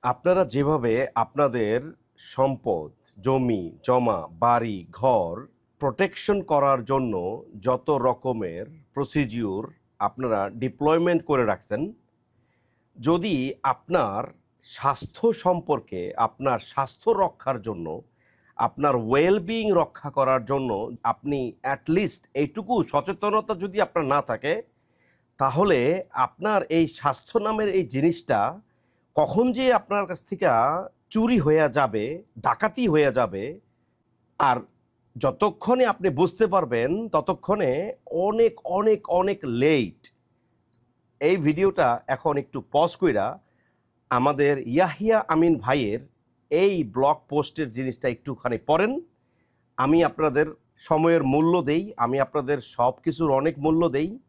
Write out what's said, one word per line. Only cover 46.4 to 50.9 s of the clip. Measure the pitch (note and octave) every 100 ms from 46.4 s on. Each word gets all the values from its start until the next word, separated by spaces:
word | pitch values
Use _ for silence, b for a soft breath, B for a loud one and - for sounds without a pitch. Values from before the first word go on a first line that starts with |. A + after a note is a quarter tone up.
| _ D3+
এই | G3 F#3+ B2+ A#2
ব্লগ | C#3 D3 _
পোস্টের | D3 C#3 - D3 A2+
জিনিসটা | C3 A#2+ C3 A#2+
একটুখানি | C#3 - B2 A2+ -
পড়েন। | D#3 G#3 C#4 - _ _ _ _ _ _ -
আমি | C3 D#3+ E3
আপনাদের | - D#3 C3 D#3 - _ _
সময়ের | -